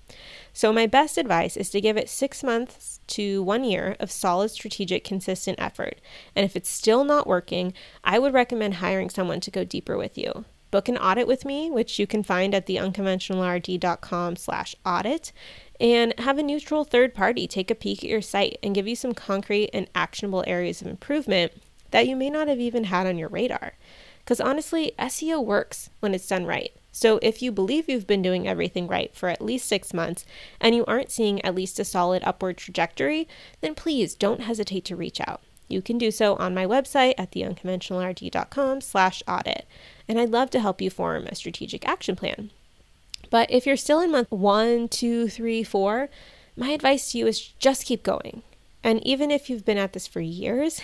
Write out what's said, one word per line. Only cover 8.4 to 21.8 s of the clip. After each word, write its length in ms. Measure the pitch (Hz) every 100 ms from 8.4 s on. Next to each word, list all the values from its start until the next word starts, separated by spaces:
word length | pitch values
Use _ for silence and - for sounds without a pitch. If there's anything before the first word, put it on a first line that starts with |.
| 240 233 208 175
hiring 340 | 180 190 180
someone 300 | - 185 165
to 120 | 190
go 120 | 190
deeper 340 | 180 180 - -
with 200 | - -
you. 260 | - - 220 - -
Book 200 | 196 220
an 80 | 247
audit 300 | 185 202 240
with 180 | 254 277
me, 260 | 285 330
which 260 | 254 240 -
you 80 | 202
can 180 | 214
find 300 | 202 180 196
at 120 | 196 190
the 120 | 185
unconventional 640 | 190 185 190 185 - 190
R 160 | 180 180
D 200 | 170 180
dot 240 | 175 170
com 340 | - 175 175 175
slash 400 | - - - - 185
audit, 460 | 175 214 320 - - - - - -
and 340 | 233 240 233 -
have 200 | 240 277
a 60 |
neutral 400 | 294 294 - 302
third 300 | 294 240 254
party 340 | 226 190 247 175
take 240 | 196 185
a 40 | 220
peek 280 | 202 196
at 60 | -
your 120 | 220
site 380 | - 202 202 -
and 140 | 202 202
give 100 | 196
you 120 | 240
some 160 | 254
concrete 560 | 233 - 196 - 208 214
and 160 | 208 180 185
actionable 480 | 180 - 202 190 -
areas 360 | 175 175 175
of 60 | 180
improvement 640 | 190 - 294 254 196 165 - - -